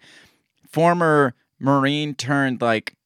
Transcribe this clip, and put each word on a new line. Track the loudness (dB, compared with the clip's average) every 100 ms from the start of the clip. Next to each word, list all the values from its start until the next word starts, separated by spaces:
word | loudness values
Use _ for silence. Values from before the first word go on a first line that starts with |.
| _ -20 _ _ _ _ _
former | 0 2 2 2 2 2 -2 _ -6
Marine | 0 0 0 -2 -4 -6
turned, | -4 -2 -2 -2
like, | -2 -2 -4 -16